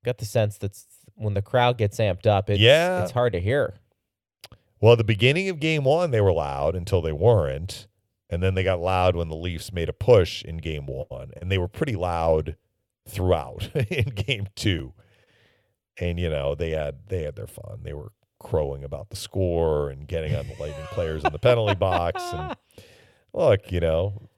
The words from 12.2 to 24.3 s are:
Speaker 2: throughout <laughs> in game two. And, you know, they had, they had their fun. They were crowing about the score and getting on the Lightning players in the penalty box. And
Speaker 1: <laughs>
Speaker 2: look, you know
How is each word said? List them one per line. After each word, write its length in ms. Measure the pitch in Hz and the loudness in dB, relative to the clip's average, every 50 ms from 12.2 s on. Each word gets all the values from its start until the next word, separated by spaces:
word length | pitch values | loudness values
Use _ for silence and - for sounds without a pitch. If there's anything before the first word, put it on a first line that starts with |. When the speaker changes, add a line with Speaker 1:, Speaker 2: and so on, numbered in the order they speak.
| 82 82 80 78 73 - 85 _ _ _ _ _ _ _ _ _ _ | 2 2 2 2 2 -2 -8 _ _ _ _ _ _ _ _ _ _
Speaker 2:
throughout 640 | - - - 90 90 90 78 69 64 - - - - - | -12 -6 -2 2 2 2 0 0 -8 -10 -10 -12 -6 -4
<laughs> 160 | 156 123 - | -4 -4 -2
in 140 | 180 143 110 147 | -2 -4 -4 -4
game 380 | 120 101 - - 131 101 98 95 _ | -4 -6 -4 -4 -4 -4 -4 -10 _
two. 380 | - - 110 90 76 64 64 - _ _ _ _ _ _ _ _ _ _ _ _ _ _ _ _ _ _ _ _ - | -4 -2 -2 -2 -2 -6 -10 -16 _ _ _ _ _ _ _ _ _ _ _ _ _ _ _ _ _ _ _ _ -6
And, 200 | 90 87 85 85 | -4 -4 -2 -2
you 100 | 90 82 | -2 -2
know, 260 | 76 71 69 69 73 | -2 -2 -2 -2 -2
they 160 | 71 85 82 | -2 -4 -4
had, 360 | 78 78 76 71 71 67 - - | -2 -4 -4 -6 -8 -12 -12 -8
they 120 | 95 90 78 | -6 -6 -6
had 120 | 73 69 | -6 -8
their 120 | - - | -10 -14
fun. 340 | - - - - - - - - | -14 -14 -18 -16 -16 -16 -14 -12
They 100 | - 73 | -12 -12
were 180 | 73 - - _ _ _ _ _ _ | -12 -12 -16 _ _ _ _ _ _
crowing 440 | - - - 80 76 69 69 69 69 | -8 -2 0 0 0 0 -4 -8 -10
about 260 | 69 71 71 67 - | -12 -12 -12 -12 -14
the 40 | - | -14
score 720 | - - - - 95 95 90 85 85 82 80 78 73 73 71 | -14 -14 -8 -2 -2 0 0 2 2 2 2 2 0 0 -4
and 160 | 67 67 73 | -6 -10 -12
getting 260 | 69 85 82 80 76 73 | -8 -6 -4 -4 -2 -4
on 120 | 73 69 | -4 -4
the 60 | 69 71 - | -8 -10 -10
Lightning 280 | 73 78 73 71 76 | -10 -10 -10 -10 -12
players 360 | - - - 87 80 78 78 71 | -10 -6 -4 -4 -4 -4 -2 -2
in 80 | - | -2
the 60 | - - | -2 2
penalty 360 | - 123 123 117 110 104 98 | 4 4 4 4 2 0 0
box. 480 | 90 98 95 90 87 87 85 - - - - - | 0 0 0 2 0 0 -2 -2 -4 -6 -6 -6
And 220 | - 82 82 - _ _ _ _ - - - - | -6 -6 -8 -10 _ _ _ _ -20 -20 -20 -20
Speaker 1:
<laughs> 380 | _ _ _ _ _ _ _ - | _ _ _ _ _ _ _ -4
Speaker 2:
look, 380 | - - 139 107 98 - - | 2 4 4 4 4 2 -2
you 100 | 92 87 | -2 0
know 480 | 85 80 80 82 90 101 101 104 - - | 2 2 2 2 0 0 -4 -8 -14 -18